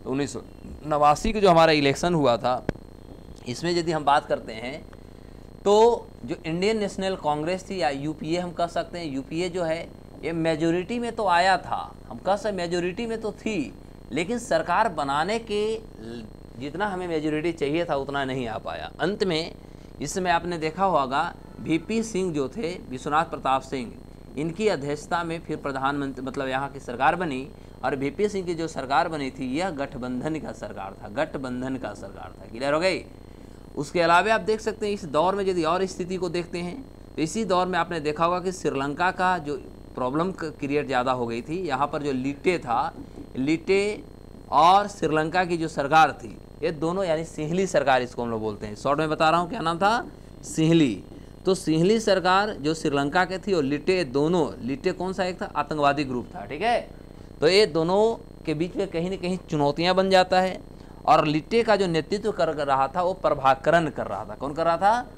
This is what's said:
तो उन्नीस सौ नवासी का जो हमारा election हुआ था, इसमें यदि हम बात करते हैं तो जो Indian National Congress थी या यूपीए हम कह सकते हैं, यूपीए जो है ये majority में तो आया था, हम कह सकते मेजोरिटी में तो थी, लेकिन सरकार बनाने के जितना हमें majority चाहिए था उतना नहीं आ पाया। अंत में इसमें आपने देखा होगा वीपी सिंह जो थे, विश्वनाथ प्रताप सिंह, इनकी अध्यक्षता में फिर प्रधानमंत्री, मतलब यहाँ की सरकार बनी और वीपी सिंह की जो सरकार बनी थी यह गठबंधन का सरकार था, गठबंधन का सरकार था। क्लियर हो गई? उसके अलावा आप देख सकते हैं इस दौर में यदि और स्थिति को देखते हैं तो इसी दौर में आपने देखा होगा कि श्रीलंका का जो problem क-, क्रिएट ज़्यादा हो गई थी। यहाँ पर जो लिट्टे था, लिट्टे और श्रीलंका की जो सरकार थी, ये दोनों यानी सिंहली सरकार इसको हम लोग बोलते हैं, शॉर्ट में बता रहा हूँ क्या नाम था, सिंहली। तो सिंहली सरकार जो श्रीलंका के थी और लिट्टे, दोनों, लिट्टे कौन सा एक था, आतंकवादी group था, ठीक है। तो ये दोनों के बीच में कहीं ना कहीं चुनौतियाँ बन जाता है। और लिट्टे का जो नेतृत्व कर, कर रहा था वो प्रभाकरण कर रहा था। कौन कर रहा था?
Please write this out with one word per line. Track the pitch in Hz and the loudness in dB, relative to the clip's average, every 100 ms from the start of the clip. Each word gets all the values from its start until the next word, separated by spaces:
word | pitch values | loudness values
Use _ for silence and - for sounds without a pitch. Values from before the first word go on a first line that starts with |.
तो | 117 | -4
उन्नीस | 135 143 | -2 -2
सौ | 104 - - - - 151 | -6 -12 -18 -16 -12 -2
नवासी | 151 147 147 220 | 4 6 6 2
का | 202 | 4
जो | 196 | 8
हमारा | 165 165 | 10 8
election | 156 143 135 175 | 8 6 4 2
हुआ | 175 135 117 | 4 4 4
था, | 123 123 - - - - - - - - - | 2 0 -2 -6 -10 -18 -18 -18 -16 -14 -8
इसमें | 120 165 | -4 0
यदि | 175 165 | 0 0
हम | 160 143 | 0 4
बात | 143 - | 4 4
करते | 143 92 | -4 -4
हैं | 110 120 151 - - - - - - - - - | -8 -8 -10 -14 -18 -18 -18 -18 -18 -18 -4 4
तो | 208 233 233 - - 120 | 8 8 6 -4 -14 -8
जो | 170 160 | -6 -4
Indian | 170 196 220 | 0 2 2
National | 202 - 190 185 | -2 -2 -2 -2
Congress | 151 147 156 185 - | 0 0 0 -4 -4
थी | 190 | -2
या | 156 | 0
यूपीए | 139 147 151 156 170 | 0 -6 -6 -2 -2
हम | 175 | -2
कह | 170 170 | -2 -2
सकते | - 165 175 | -2 -6 -6
हैं, | 165 | -6
यूपीए | 135 131 160 180 | -6 -6 -4 -2
जो | 175 | -2
है | 165 165 - - - - | -2 -2 -6 -14 -18 -8
ये | - | -4
majority | 165 160 156 165 170 175 240 | 0 0 2 2 2 0 -4
में | 233 226 | -4 -2
तो | 202 | 2
आया | 175 185 185 | 4 6 4
था, | - 104 80 - - | 0 -6 -6 -12 -14
हम | 117 | -8
कह | 170 202 | 0 0
सकते | 214 196 | 0 -2
मेजोरिटी | 175 175 175 180 233 | -2 0 -2 -2 -4
में | 226 | -4
तो | 220 | -6
थी, | 202 - 208 117 90 - - - | -6 -4 -2 -4 -8 -18 -18 -6
लेकिन | 131 175 240 | -4 -2 -4
सरकार | 233 165 160 175 220 | 0 0 2 2 2
बनाने | 160 143 139 165 220 | 0 0 0 0 -2
के | 226 208 214 220 - - 110 117 - 50 - - | -2 -2 -2 -4 -8 -14 -12 -12 -12 -16 -16 -10
जितना | 139 151 208 | -8 -4 -2
हमें | 185 180 | -2 -2
majority | 160 151 151 170 | -2 0 0 -2
चाहिए | 165 139 160 170 | -2 0 0 0
था | 143 | 0
उतना | 135 139 135 | -2 -2 -2
नहीं | 131 117 | -2 -4
आ | 110 | -6
पाया। | - 82 80 - | -8 -8 -10 -2
अंत | 160 208 | -2 0
में | 190 156 170 - - - - - | 0 0 -2 -10 -18 -18 -18 -10
इसमें | 143 196 180 | -6 -2 2
आपने | 170 175 175 | 2 0 -2
देखा | 156 156 196 | -4 0 2
होगा | 165 131 135 175 - - - | 4 2 0 -2 -6 -16 -12
वीपी | 110 160 165 226 | -2 -2 0 -2
सिंह | 220 185 185 | 0 -2 -2
जो | 147 131 | -2 -2
थे, | 208 170 180 - | -4 -6 -6 -10
विश्वनाथ | 131 - 147 165 | -8 0 0 0
प्रताप | 147 135 131 | -2 0 0
सिंह, | - 139 113 90 - - - - | 0 -6 -8 -12 -18 -18 -12 -6
इनकी | 160 165 214 | -4 0 0
अध्यक्षता | 170 139 147 - 175 | 0 -2 -6 -2 -4
में | 170 165 | -2 -6
फिर | 165 151 | -6 -6
प्रधानमंत्री, | 147 135 135 143 139 131 131 | -4 -2 -2 -2 -4 -6 -6
मतलब | 131 135 | -4 -2
यहाँ | 131 139 | -2 -4
की | 135 | -8
सरकार | - 120 139 170 | -10 0 2 2
बनी | 175 127 131 - - - 127 | -2 -4 -8 -14 -18 -6 -4
और | 139 | -2
वीपी | 139 143 208 | -2 0 -2
सिंह | 196 175 | -2 -4
की | 165 | -4
जो | 165 | -4
सरकार | - 131 139 175 | -4 0 2 2
बनी | 156 135 | -2 -6
थी | 127 131 135 | -6 -4 -2
यह | 185 | -2
गठबंधन | 147 135 135 127 123 147 160 | -4 -6 -6 -6 -4 -4 -4
का | - | -6
सरकार | 113 104 101 98 98 | -10 -10 -10 -12 -12
था, | 110 | -10
गठबंधन | 107 156 160 131 123 127 131 | -4 -4 -4 -6 -6 -4 -6
का | 113 | -6
सरकार | 101 98 95 85 - | -10 -12 -14 -14 -16
था। | 104 | -14
क्लियर | 110 135 | -4 0
हो | 151 | 2
गई? | 185 156 - - - - - - - - | 2 0 -6 -16 -18 -18 -18 -18 -12 -8
उसके | 147 180 | -4 2
अलावा | 165 175 202 | 6 6 6
आप | 220 | 2
देख | 180 214 | 2 -2
सकते | 220 208 208 | -2 -4 -4
हैं | |
इस | 202 165 | -4 -2
दौर | 139 170 196 | 2 2 2
में | 190 | 0
यदि | 180 | 2
और | 156 175 190 | 2 2 0
स्थिति | - 175 185 | -4 -6 -4
को | 180 | -2
देखते | 165 170 180 | -4 -6 -6
हैं | 175 214 269 - - - | -6 -8 -14 -18 -14 -4
तो | |
इसी | 156 220 214 | -2 0 2
दौर | 180 180 | 2 2
में | 180 | 0
आपने | 170 170 | 0 -2
देखा | 147 151 165 | -2 0 2
होगा | 180 | 2
कि | 180 | -2
श्रीलंका | 180 170 135 139 143 180 | -2 -2 0 -2 0 0
का | 185 185 185 | 2 0 0
जो | 147 143 - - - - | -2 -8 -8 -16 -14 -4
problem | 127 143 180 | -2 0 0
क-, | 185 | -2
क्रिएट | 160 - 143 147 135 | -8 -6 -2 -2 0
ज़्यादा | 127 127 | 0 2
हो | 127 120 | 0 0
गई | 117 | -4
थी। | 120 165 180 | -4 -6 -2
यहाँ | 131 147 | 0 0
पर | 156 | 0
जो | 147 | -2
लिट्टे | 131 135 143 - 170 | -2 -2 0 0 0
था, | 127 117 156 123 123 - - - | 0 0 0 -6 -14 -14 -12 -4
लिट्टे | 135 160 - 190 202 208 - - - - - | 0 0 2 2 2 -4 -10 -18 -18 -18 0
और | 135 165 196 202 | 6 8 8 6
श्रीलंका | - 160 156 160 180 180 | -2 0 2 2 2 2
की | 175 | 0
जो | 160 | -2
सरकार | 156 139 156 151 | -2 4 6 6
थी, | 123 117 90 - - | 4 -10 -14 -16 -4
ये | 160 | -4
दोनों | 156 160 180 | 0 -2 0
यानी | 190 156 160 | 2 0 -2
सिंहली | - 151 170 190 | -6 -2 0 2
सरकार | 160 139 131 | 2 6 4
इसको | 123 - | 2 -4
हम | 120 | -4
लोग | 113 | -2
बोलते | 110 101 107 | -2 -4 -8
हैं, | 104 | -4
शॉर्ट | 135 143 | 0 0
में | 156 | 0
बता | 156 160 | 2 4
रहा | 165 | 4
हूँ | 175 | 0
क्या | 247 | -2
नाम | 160 170 | -2 2
था, | 196 233 - - - - | 2 2 -2 -14 -18 -16
सिंहली। | - - 160 165 143 92 - - - - - | -10 0 6 6 6 2 -8 -16 -18 -6 0
तो | 185 | 0
सिंहली | - 160 175 226 | 2 4 6 4
सरकार | 220 190 175 190 208 | 4 2 4 4 2
जो | 143 139 | -2 -2
श्रीलंका | 156 160 139 143 160 180 | 0 0 2 2 2 0
के | 185 | -2
थी | 208 | 0
और | 185 | 0
लिट्टे, | 135 143 147 185 | 2 0 2 0
दोनों, | 156 127 151 180 131 92 117 | 2 0 2 2 2 -2 -6
लिट्टे | 131 185 | -2 -2
कौन | 175 180 | -2 -6
सा | 190 185 | -2 -4
एक | 180 | -2
था, | 208 - | -6 -4
आतंकवादी | 147 156 143 143 | -4 2 4 4
group | 139 123 113 - | 0 -2 -6 -12
था, | 113 | -10
ठीक | 143 | -4
है। | 214 240 - - - - - - | 0 0 -2 -16 -18 -18 -18 2
तो | 156 | 4
ये | 185 208 | 6 6
दोनों | 156 165 190 220 226 - - - | 4 2 4 4 0 -8 -12 -6
के | |
बीच | 151 175 - | -2 -2 -2
में | 196 | -4
कहीं | 170 175 | -2 -4
ना | 190 | -4
कहीं | 175 180 | -4 -4
चुनौतियाँ | - 156 143 143 170 185 | -2 0 2 2 2 4
बन | 190 | 6
जाता | 185 185 185 | 6 6 4
है। | 185 - - - - - - | 2 -2 -14 -18 -18 -4 4
और | 156 151 | 6 6
लिट्टे | 151 - 226 | 0 2 2
का | 226 202 | 4 4
जो | 190 | 4
नेतृत्व | 160 156 202 220 | 0 0 -2 -2
कर, | 196 165 | 0 0
कर | 151 143 | 0 2
रहा | 135 135 | 4 2
था | 175 | 2
वो | 180 | 0
प्रभाकरण | 185 156 147 135 131 - 165 160 | 2 2 4 4 4 6 4 4
कर | - 110 | -2 -4
रहा | 98 104 | -4 -8
था। | 104 | -8
कौन | 135 | -6
कर | 147 165 | 0 0
रहा | 170 | 4
था? | 196 233 247 | 4 2 -2